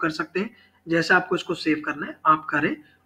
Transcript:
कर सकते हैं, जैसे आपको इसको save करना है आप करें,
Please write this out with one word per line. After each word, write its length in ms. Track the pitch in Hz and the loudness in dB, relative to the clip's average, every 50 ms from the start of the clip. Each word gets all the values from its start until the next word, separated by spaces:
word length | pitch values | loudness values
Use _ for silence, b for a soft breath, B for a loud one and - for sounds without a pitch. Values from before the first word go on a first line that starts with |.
कर 80 | - 160 | -2 -4
सकते 280 | 156 - 165 - - 185 | -2 -2 -6 -4 -4 -4
हैं, 100 | 208 233 b b b b b b b 165 | -4 -6 b b b b b b b -2
जैसे 260 | 165 170 165 170 190 | 0 0 4 4 4
आपको 220 | 180 180 - 180 | 4 4 2 -2
इसको 180 | 165 - - 170 | -2 -2 -4 -6
save 260 | - - 160 151 151 - | -4 0 0 0 0 0
करना 200 | - - 143 143 | -6 -8 -8 -8
है 100 | - 156 - - | -10 -8 -2 2
आप 220 | 156 156 156 - - | 2 2 2 2 -2
करें, 260 | - 147 151 - 302 - b b b b b | -4 -2 0 -2 -2 -4 b b b b b